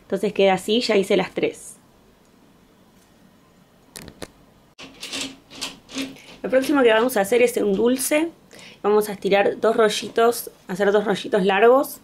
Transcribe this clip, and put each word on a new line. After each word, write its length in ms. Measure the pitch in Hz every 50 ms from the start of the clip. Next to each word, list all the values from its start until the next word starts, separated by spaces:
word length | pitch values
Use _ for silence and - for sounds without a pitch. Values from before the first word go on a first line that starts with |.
Entonces 320 | _ - 196 190 - 202 -
queda 200 | - 196 190 190
así, 280 | 185 - - 214 240
ya 160 | 240 - 214
hice 180 | 202 185 - 208
las 160 | 180 - -
tres. 460 | - 180 151 - - - - - - _ _ _ _ _ _ _ _ _ _ _ _ _ _ _ _ _ _ _ _ _ _ _ _ _ _ _ _ _ _ _ _ _ _ _ _ _ _ _ _ _ _ _ _ - - - _ _ - - _ _ _ _ _ _ _ _ _ - - - - - - - - 277 269 - - _ _ _ - - - - - - _ - - 262 269 - - - - - - - -
Lo 60 | 190
próximo 340 | 254 262 262 - 294 285 247
que 80 | 233
vamos 240 | 220 220 226 254 254
a 60 | 208
hacer 200 | 196 196 247 233
es 140 | 247 233 -
un 180 | 208 202 208 196
dulce. 560 | 196 226 240 254 254 - - 302 302 330 339 - _ _ _ - - - - - _ -
Vamos 240 | 403 415 427 415
a 60 | 415 -
estirar 480 | - - 196 196 202 202 - - -
dos 160 | - 220 220
rollitos, 760 | 226 220 214 208 - - 208 - 226 226 240 233 - - - - _ _
hacer 240 | - 190 175 202 202
dos 140 | 202 214 202
rollitos 400 | 220 190 - - - - 208 185
largos. 540 | 202 190 196 220 233 254 269 302 - - -